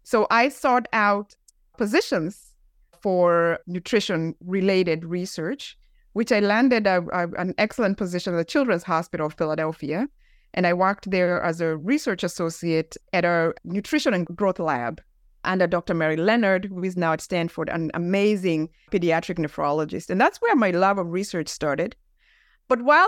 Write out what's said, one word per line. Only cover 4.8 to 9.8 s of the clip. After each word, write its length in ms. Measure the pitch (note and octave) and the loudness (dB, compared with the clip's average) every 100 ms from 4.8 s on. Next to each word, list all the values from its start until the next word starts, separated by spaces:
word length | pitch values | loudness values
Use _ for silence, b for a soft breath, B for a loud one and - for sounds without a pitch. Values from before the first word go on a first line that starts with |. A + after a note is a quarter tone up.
| F3+ D#3+ | 2 0
research, 720 | E3 F3 F#3 - E3 C#4+ - - _ _ _ | -4 -8 -8 -8 -8 -8 -12 -20 _ _ _
which 180 | G3+ A#3 | -4 0
I 80 | G#3+ | 2
landed 480 | G3+ G#3+ C4 A#3+ G3+ | 4 4 4 4 2
a, 160 | F#3 E3+ | 2 0
a, 160 | F3+ F3 - | -4 -4 -4
an 160 | F3+ - | -4 0
excellent 400 | G#3+ - G#3 G3 | -2 0 -2 0
position 360 | F#3 F3+ F#3+ | -2 -4 -2
at 20 | E3+ | -2
the 80 | |
Children's 400 | E3 D4 C4 F3 | 0 0 2 0
Hospital 420 | F3+ E3 E3+ D#3+ D3+ | 0 -2 -2 -4 -4
of 80 | |
Philadelphia. 720 | - D#3 D#3 D#3 D#3+ | -2 -4 -2 -4 -4